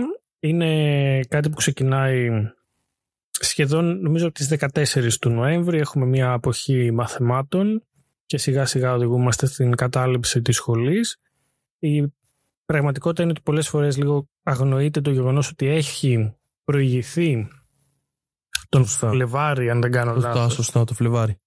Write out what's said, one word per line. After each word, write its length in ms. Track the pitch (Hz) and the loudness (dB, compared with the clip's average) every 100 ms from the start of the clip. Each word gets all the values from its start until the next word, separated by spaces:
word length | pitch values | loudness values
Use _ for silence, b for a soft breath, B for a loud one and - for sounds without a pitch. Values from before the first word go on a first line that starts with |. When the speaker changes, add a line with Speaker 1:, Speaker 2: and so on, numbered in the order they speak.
| 262 427 _ _ | -2 -8 _ _
Speaker 1:
Είναι 800 | 151 170 165 156 147 143 139 135 127 | -2 0 0 0 2 2 2 0 0
κάτι 200 | 147 147 | -2 -2
που 60 | 156 | -2
ξεκινάει 760 | - - 131 135 135 127 120 113 110 - _ _ _ _ _ _ _ | -2 0 0 0 0 0 0 0 -4 -8 _ _ _ _ _ _ _
σχεδόν, 720 | - - - 139 160 170 185 | -6 -4 0 0 0 0 0
νομίζω, 260 | 165 165 170 | 0 0 -2
από 80 | |
τις 140 | - 143 | -4 -2
δεκατέσσερις 720 | 151 139 151 139 135 117 - | -2 -2 0 0 0 0 0
του 120 | 123 | 0
Νοέμβρη. 480 | 117 131 170 175 165 | 0 2 0 0 0
Έχουμε 280 | 147 143 127 | 0 0 0
μια 260 | 131 127 | 2 0
αποχή 580 | 120 127 113 - 131 120 | 0 -2 -2 0 0 2
μαθημάτων 920 | 117 113 - 120 127 139 185 202 220 - _ _ _ - | 0 -2 -2 0 0 0 0 0 -2 -6 _ _ _ -8
και 120 | 147 | -4
σιγά 260 | - 135 131 | 0 0 0
σιγά 280 | 131 127 | 0 0
οδηγούμαστε 520 | 123 120 123 123 117 135 | 0 0 2 2 2 0
στην 280 | - 123 | 0 0
κατάληψη 680 | 120 123 131 127 127 120 123 | 2 0 0 0 0 0 0
της 140 | 117 - | 0 0
σχολής. 640 | - 117 127 202 226 - _ _ _ _ _ _ | 0 0 0 0 -2 -8 _ _ _ _ _ _
Η 240 | 156 147 147 - _ _ _ _ | -2 0 0 -4 _ _ _ _
πραγματικότητα 580 | - 156 143 139 170 165 | -4 0 0 0 -2 0
είναι 80 | 170 | 0
ότι 100 | 156 | -2
πολλές 240 | - 151 147 | -2 -2 0
φορές 280 | 147 143 135 | 0 0 0
λίγο 320 | 143 143 139 _ | 0 0 -4 _
αγνοείται 580 | - 131 135 131 147 151 | -4 0 2 2 0 0
το 100 | 143 | 0
γεγονός 380 | 131 127 139 135 | 0 2 0 -2
ότι 160 | - 135 | -2 -2
έχει 680 | 156 143 - 139 117 107 - _ _ | 0 -2 -2 0 2 0 -6 _ _
προηγηθεί 840 | - 143 135 127 - 165 170 117 107 - _ _ _ _ _ _ _ _ _ - - | -2 0 2 0 -2 -2 0 -2 -4 -12 _ _ _ _ _ _ _ _ _ -12 0
τον 160 | 139 | 2
Speaker 2:
Σωστά. 240 | 110 - 113 | 4 0 0
Speaker 1:
Φλεβάρι, 640 | 127 123 135 151 135 120 | 0 0 0 0 0 0
αν 100 | 120 | 0
δεν 100 | 123 | 2
κάνω 200 | 123 120 | 0 0
Speaker 2:
Σωστά, 200 | 117 123 | 0 0
Speaker 1:
λάθος. 180 | 123 120 | 2 0
Speaker 2:
σωστά, 300 | 117 117 123 | 0 0 0
το 100 | 113 | 0
Φλεβάρι. 420 | - 117 120 110 98 | 0 0 2 0 -4